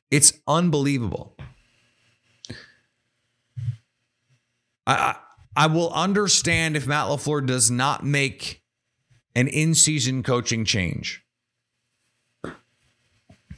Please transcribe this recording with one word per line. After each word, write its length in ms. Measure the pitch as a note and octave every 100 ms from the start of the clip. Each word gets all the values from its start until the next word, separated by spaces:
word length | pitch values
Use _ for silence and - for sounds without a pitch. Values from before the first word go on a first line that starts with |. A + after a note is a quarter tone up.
| -
It's 240 | D3 C#3 - -
unbelievable. 920 | D#3 F3 D3+ C#3 C#3 A2+ - - - - - _ _ _ _ _ _ _ _ - - - _ _ _ _ _ _ _ _ - - - _ _ _ _ _ _ _ _ _ _ -
I, 80 |
I, 220 | C3+ B2+ - - _ - -
I 100 | D#3
will 220 | D#3+ E3+
understand 840 | - F3+ G3+ G3+ - - E3 E3 D#3
if 100 | B2+
Matt 200 | D3 G#2+
LaFleur 400 | C#3+ C#3+ D3+ C3
does 240 | B2+ A#2
not 340 | A#2+ C3+ -
make 580 | C3+ C#3+ C#3 - - - _ _ _ _ _ _ _
an 140 | A#2 C3
in-season 760 | - D#3 D#3+ - D#3 B2 C3
coaching 440 | A#2+ B2 A#2 A2+ G#2+
change 580 | A2 F2 - - - _ _ _ _ _ _ _ _ _ _ _ _ - - _ _ _ _ _ _ _ _ -